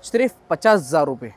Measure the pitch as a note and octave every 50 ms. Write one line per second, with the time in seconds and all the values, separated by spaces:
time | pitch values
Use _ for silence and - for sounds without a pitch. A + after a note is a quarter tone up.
0 | - - - A#3 - - - _ _ - E3+ - - A3 G#3+ G3 C#3+ B2+ D3 D#3
1 | D3 C#3+ C3 A2+ B2 A2 -